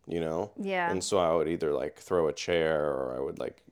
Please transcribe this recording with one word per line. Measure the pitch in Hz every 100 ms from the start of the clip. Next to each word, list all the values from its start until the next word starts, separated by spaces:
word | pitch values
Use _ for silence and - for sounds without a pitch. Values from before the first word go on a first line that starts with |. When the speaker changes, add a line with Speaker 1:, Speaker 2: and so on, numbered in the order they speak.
| -
Speaker 1:
you | 85
know? | 80 80 104 -
Speaker 2:
Yeah. | 196 185 175
Speaker 1:
And | 92
so | - 98
I | 85
would | 82 78
either, | 85 78
like, | 71 73 -
throw | - 90 80
a |
chair | - - 85 80 78 76
or | 67 65 64
I |
would, | 69 85
like, | - - -